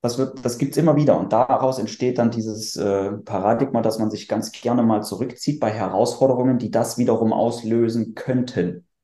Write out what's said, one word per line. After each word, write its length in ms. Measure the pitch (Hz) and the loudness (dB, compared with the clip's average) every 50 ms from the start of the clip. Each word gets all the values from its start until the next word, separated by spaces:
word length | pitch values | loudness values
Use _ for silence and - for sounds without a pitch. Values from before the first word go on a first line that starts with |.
Das 160 | - 117 120 127 | -2 -2 0 0
wird, 260 | 135 135 - 131 - | -2 -4 -4 -6 -6
das 140 | - 120 - | -6 -2 -2
gibt's 180 | - 135 - | -4 0 0
immer 200 | 151 165 160 147 | 2 4 4 4
wieder 220 | 147 151 135 92 78 | 4 4 4 4 2
und 140 | 90 95 | 2 0
daraus 460 | 110 110 127 - - 113 131 131 127 127 | 2 2 4 2 2 2 2 0 0 -2
entsteht 400 | 113 110 - - 131 127 123 - | -6 -6 -4 -2 -2 0 2 2
dann 120 | 117 113 | 2 2
dieses, 460 | 110 117 107 110 107 110 107 - - | 0 0 -4 -4 -6 -8 -8 -10 -6
äh, 360 | - 90 101 98 98 98 101 | -2 0 0 0 0 0 -2
Paradigma, 720 | 104 98 - - 104 95 92 104 117 117 139 135 - 117 | -6 -8 -8 -6 -6 0 2 2 2 2 0 0 0 0
dass 180 | 110 113 107 - | 0 0 0 0
man 100 | 113 107 | -2 -2
sich 160 | 107 104 - | -4 -6 -6
ganz 240 | - - 110 104 - | -4 -4 -4 -4 -6
gerne 320 | - - - 120 120 123 | -12 -6 -2 0 2 2
mal 200 | 117 113 110 104 | 4 4 2 2
zurückzieht 580 | 104 - 101 92 127 - - - - - 147 147 | 0 -4 -6 -6 -6 -8 -8 -4 -4 -4 -2 0
bei 100 | 120 110 | -2 -2
Herausforderungen, 880 | 107 113 101 95 95 98 117 123 - - 135 131 123 123 123 131 123 117 | -2 -2 -4 -2 2 2 2 2 2 2 2 4 4 2 2 2 2 2
die 120 | 113 101 | 0 0
das 280 | 98 113 117 - - - | 0 0 0 0 0 0
wiederum 340 | 123 113 117 113 113 110 | 2 2 2 2 2 0
auslösen 840 | - - 113 117 117 - - 110 113 117 117 113 113 117 107 - - | 2 2 0 0 -2 -4 -2 0 2 2 2 2 0 -2 -4 -4 -8
könnten. 720 | - - - 127 127 123 - - 104 87 87 - - _ _ _ _ | -10 -6 -2 0 0 -2 -2 -2 -2 -2 -2 -4 -8 _ _ _ _